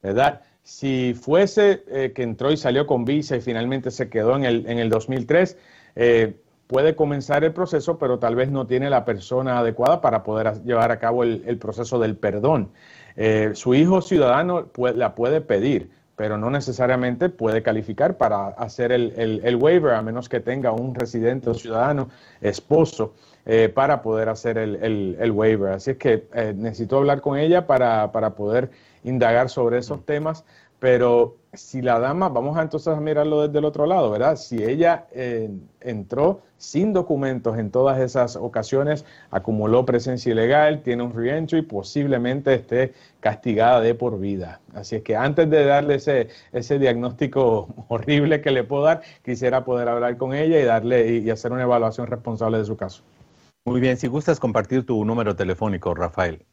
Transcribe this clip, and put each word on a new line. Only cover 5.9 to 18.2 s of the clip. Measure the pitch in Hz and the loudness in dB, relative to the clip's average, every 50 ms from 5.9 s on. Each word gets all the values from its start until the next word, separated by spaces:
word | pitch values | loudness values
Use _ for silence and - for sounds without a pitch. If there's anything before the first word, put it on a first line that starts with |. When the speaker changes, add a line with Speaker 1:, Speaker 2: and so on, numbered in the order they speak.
| _ | _
Speaker 1:
eh, | - 120 120 120 113 113 107 95 _ _ _ _ _ _ | 2 4 4 6 4 2 0 -2 _ _ _ _ _ _
puede | _ 127 131 143 156 160 | _ 0 2 2 2 2
comenzar | 160 156 143 143 139 135 - 143 143 156 | 2 0 0 0 -6 -4 -2 0 2 2
el | 165 160 | 0 0
proceso, | 175 185 175 - 147 131 170 160 | -2 -4 -2 -2 -2 -2 -2 -4
pero | 160 151 127 123 120 | -2 0 -2 -2 0
tal | 123 113 117 | 0 -2 0
vez | 123 127 139 | 0 0 0
no | 143 135 127 | -2 -4 -2
tiene | 110 127 127 135 139 | -2 -2 -2 0 2
la | 139 127 - | 0 0 0
persona | - 143 - - - 131 127 131 131 123 123 | 0 -6 -6 -6 -4 -4 -2 -2 0 0 0
adecuada | 120 113 110 - 120 135 165 170 | 0 0 0 0 2 2 2 4
para | 160 135 117 107 - | 2 0 0 0 -2
poder | 107 107 110 110 | -2 -4 -2 -2
a-, | 110 107 107 85 | -2 -2 -4 -4
llevar | 120 120 113 113 117 | -2 0 2 2 2
a | 117 113 | 0 -2
cabo | 117 117 117 123 120 | -2 -2 0 0 0
el, | 120 113 104 - | 0 -2 -4 -6
el | 117 120 - | -8 -8 -6
proceso | - 104 98 107 120 113 131 120 | -8 -10 -8 -8 -8 -4 -2 -2
del | - - 104 | 0 -2 -2
perdón. | - - 104 95 104 107 143 160 131 98 92 _ _ - - - - - - - | -2 -4 -4 -2 0 0 0 0 0 -2 -6 _ _ -20 -20 -20 -20 -20 -20 -8
Eh, | - 110 110 110 110 107 107 104 | -2 0 2 2 2 0 -2 -4
su | - - 123 123 | -4 0 2 4
hijo | 135 160 180 190 185 | 4 4 4 4 2
ciudadano | 175 - 190 160 139 123 123 139 165 180 180 170 - - _ | 2 2 2 4 4 4 4 2 2 0 -2 -4 -4 -8 _
pue-, | - 123 123 117 | -2 -2 0 0
la | 117 120 107 - | 0 -2 -2 -2
puede | - 117 123 151 160 | -2 0 0 0 0
pedir, | 151 - 117 98 104 139 143 98 - - _ _ _ _ _ | 0 0 0 0 2 2 0 -2 -2 -6 _ _ _ _ _
pero | - 107 107 107 | -6 -4 -4 -4
no | 104 107 120 | -2 -2 -2
necesariamente | 135 143 123 - 120 - 127 123 127 127 123 123 120 117 175 180 | -2 -2 -4 -4 -2 0 0 2 2 0 0 -2 -2 0 -2 -2
puede | 180 - 113 110 110 113 | -2 -2 -2 0 0 0
calificar | 110 117 110 110 104 101 107 - 139 175 190 | 0 0 -2 -2 -4 -6 -4 0 0 0 0
para | - | 0